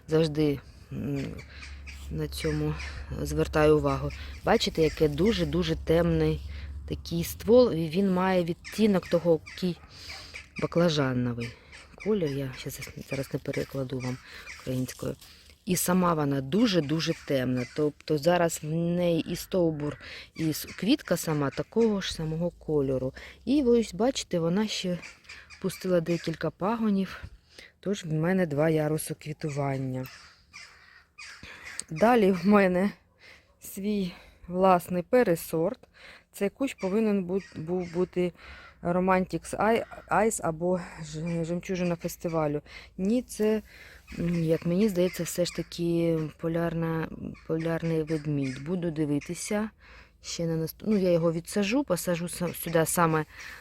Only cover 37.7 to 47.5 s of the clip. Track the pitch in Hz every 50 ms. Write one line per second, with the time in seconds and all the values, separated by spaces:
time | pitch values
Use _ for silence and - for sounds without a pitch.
37.7 | 180 185 175 175 165 170 185 175 - 180 180 175 170 - - - - - - -
38.7 | - _ - 170 175 180 180 185 185 185 185 - - 165 - - - - 196 214
39.7 | 233 226 - - - - - - 156 180 208 226 214 - - 165 165 156 170 180
40.7 | 185 180 175 - - - 160 151 151 156 160 170 170 165 165 160 175 175 - -
41.7 | 190 175 180 180 170 170 - 170 - - - 180 165 165 156 151 147 147 - -
42.7 | - - - - - - 185 196 226 254 240 - - - 214 214 220 214 - -
43.7 | - - - - - - - - - - 170 170 175 170 165 160 165 156 - 170
44.7 | 170 185 214 220 185 175 180 185 - - 170 - - - 175 - - - 165 -
45.7 | - - 170 170 170 170 170 170 165 160 156 147 - - - 165 165 170 170 170
46.7 | 165 165 165 165 165 160 160 - - - - - - - - -